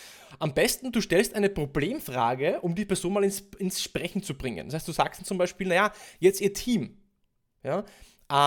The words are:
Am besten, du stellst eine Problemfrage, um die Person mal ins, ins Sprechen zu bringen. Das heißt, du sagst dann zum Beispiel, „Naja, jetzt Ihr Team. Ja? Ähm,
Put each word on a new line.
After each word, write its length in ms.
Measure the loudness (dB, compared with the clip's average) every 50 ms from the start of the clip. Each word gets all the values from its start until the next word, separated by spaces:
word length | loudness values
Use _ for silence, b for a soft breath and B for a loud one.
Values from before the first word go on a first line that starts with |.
| B B B B B B B B
Am 140 | -4 -2 2
besten, 380 | 2 2 2 2 -2 -4 -4
du 80 | -2 -2
stellst 340 | 0 2 2 0 0 0 0
eine 140 | 0 0 0
Problemfrage, 1080 | 0 0 -4 -2 -2 -2 -2 -2 -4 -6 -8 -6 -2 0 0 0 0 0 0 0 0 0
um 140 | -2 -2 -2
die 100 | -2 -2
Person 280 | -2 -2 -2 0 0 2
mal 100 | 2 2
ins, 180 | 2 0 -2 -10 -12 -8 -6
ins 220 | -4 -4 -4 -4
Sprechen 420 | -6 -6 -6 -6 -6 -4 -4 -4 -4
zu 100 | -6 -6
bringen. 340 | -6 -6 -6 -6 -8 -8
Das 80 | -6 -8
heißt, 120 | -6 -6
du 40 | -4
sagst 300 | 0 0 0 0 -2 -8
dann 40 | -8
zum 120 | -4 0
Beispiel, 300 | 0 0 0 -2 -2 0
„Naja, 260 | 2 4 4 2 2 B B B B B B
jetzt 220 | 4 4 6 4
Ihr 120 | 0 0 0
Team. 440 | -2 -2 0 0 0 0 -2 -8 -16 _ _ _ _ _ _ _ _ _ _ _ _ -8
Ja? 160 | -6 -4 -4
Ähm, 60 | -6 B B B B B B B B 0 4 6 6